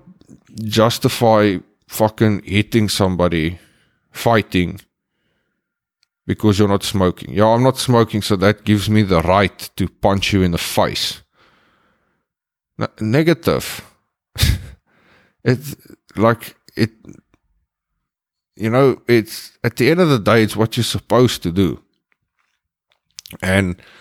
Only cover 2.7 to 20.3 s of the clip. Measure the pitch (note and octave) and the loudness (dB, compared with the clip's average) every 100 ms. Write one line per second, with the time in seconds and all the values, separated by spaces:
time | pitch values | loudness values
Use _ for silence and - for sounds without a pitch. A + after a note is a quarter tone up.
2.7 | A#2 G#2 - F#2+ F2+ F2+ E2+ D#2 F2+ _ | 0 0 0 -2 0 0 0 -4 -6 _
3.7 | _ _ _ _ - A#2+ A2+ - F#2 F2 | _ _ _ _ -6 -2 0 0 -2 -2
4.7 | F#2 - _ _ _ _ _ _ _ _ | -6 -16 _ _ _ _ _ _ _ _
5.7 | _ _ _ _ _ - G#2 A2 G2 G#2 | _ _ _ _ _ -8 -2 0 2 2
6.7 | G2 - G2+ F2+ - - D#2+ A2 A#2 C3 | 0 -2 -2 0 -2 -6 0 2 2 2
7.7 | B2+ - A#2 A2 A2 - G2 F#2+ G#2 - | 0 0 2 2 -2 -2 0 0 0 0
8.7 | G#2 G2 G#2+ G2+ F2 E2 F#2+ G2 - - | 0 2 0 2 0 2 2 0 -4 -12
9.7 | - F#2 - G#2 G2 - G2+ F2+ E2 - | -6 -6 -2 -2 0 0 0 0 0 -4
10.7 | - F2+ - - - _ _ _ _ _ | -2 -2 -2 -8 -10 _ _ _ _ _
11.7 | _ _ _ _ _ _ _ _ _ _ | _ _ _ _ _ _ _ _ _ _
12.7 | - A2 - A2 B2+ D#3+ E3 - C#2 - | -10 -10 -6 -2 2 2 0 0 -2 -4
13.7 | - - _ _ _ _ - - - - | -12 -18 _ _ _ _ -2 0 0 -6
14.7 | - _ _ _ _ _ _ A#2+ B2 C#3 | -20 _ _ _ _ _ _ -2 -2 -4
15.7 | - - - _ - A2 A2+ - - _ | -16 -18 -20 _ 0 0 0 -4 -20 _
16.7 | - G#2+ - - - _ _ _ _ _ | -4 -4 -4 -20 -20 _ _ _ _ _
17.7 | _ _ _ _ _ _ _ _ - A2 | _ _ _ _ _ _ _ _ -8 -2
18.7 | A#2+ C3+ - - A#2+ G#2+ - - _ A#2+ | 2 2 2 2 0 0 -8 -18 _ -6
19.7 | - B2 E3+ F3 C3 F#2+ | 0 2 2 2 2 2